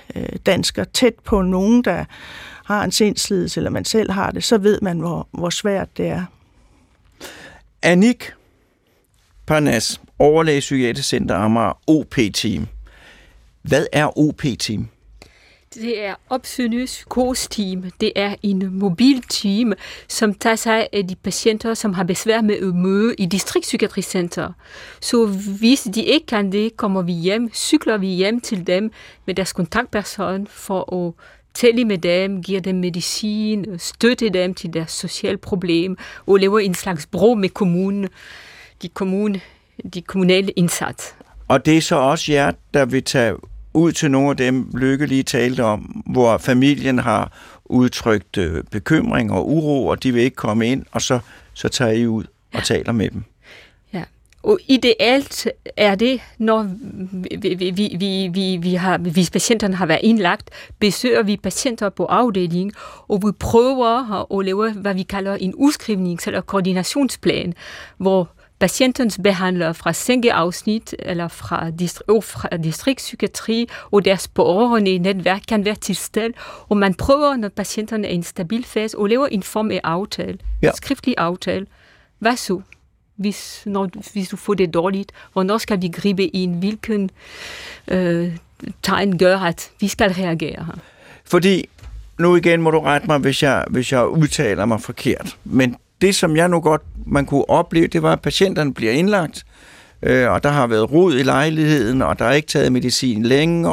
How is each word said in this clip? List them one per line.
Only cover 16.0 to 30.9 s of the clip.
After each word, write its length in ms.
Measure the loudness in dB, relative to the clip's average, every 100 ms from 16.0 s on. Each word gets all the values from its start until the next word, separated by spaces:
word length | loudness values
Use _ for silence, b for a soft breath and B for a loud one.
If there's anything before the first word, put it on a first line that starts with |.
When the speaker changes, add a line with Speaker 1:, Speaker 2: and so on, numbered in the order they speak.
Speaker 3:
er 100 | -6 -10 -6
opsøgende 540 | -6 -6 -4 -2 -2
psykosteam. 1000 | -4 -10 -6 -2 0 -2 -6 -6 -4 -6 -8 -4
Det 120 | -2 0
er 180 | -2 -2
en 360 | -2 -2 -2 -2
mobil 440 | -2 4 4 4 0
team, 440 | -4 0 0 0 -2 B B -12
som 260 | -2 -2
tager 220 | 0 0 0
sig 300 | 0 0 0
af 140 | -4 -4
de 60 |
patienter, 600 | -6 -6 -2 0 0 -2
som 200 | -2 -2
har 100 | 0
besvær 360 | -2 0 0 2
med 140 | 2 0
at 180 | 0
møde 400 | 0 2 2 2 0
i 80 | -2
distriktspsykiatrisk 840 | -2 -2 -4 -2 -2 -2 -4 -4
center. 420 | -4 -4 -6 -8 -10 B B B B
Så 260 | 0 2 2 0 -4 2
hvis 220 | 4 4 2
de 80 | -2
ikke 240 | 2 2 2
kan 260 | -2 0
det, 240 | 0 -2 -2
kommer 260 | -2 0
vi 100 | -2
hjem, 380 | -2 0 -2 -2
cykler 420 | -6 0 0 2 -2
vi 100 | -2
hjem 340 | 0 0 -2
til 260 | -4 -6 -2
dem 240 | 0 -2 B B B -6
med 80 |
deres 180 | -4 -4
kontaktperson 920 | -4 -2 -2 -2 -4 -6 -6 -4 -4 -8
for 440 | -12 -6 -6 -4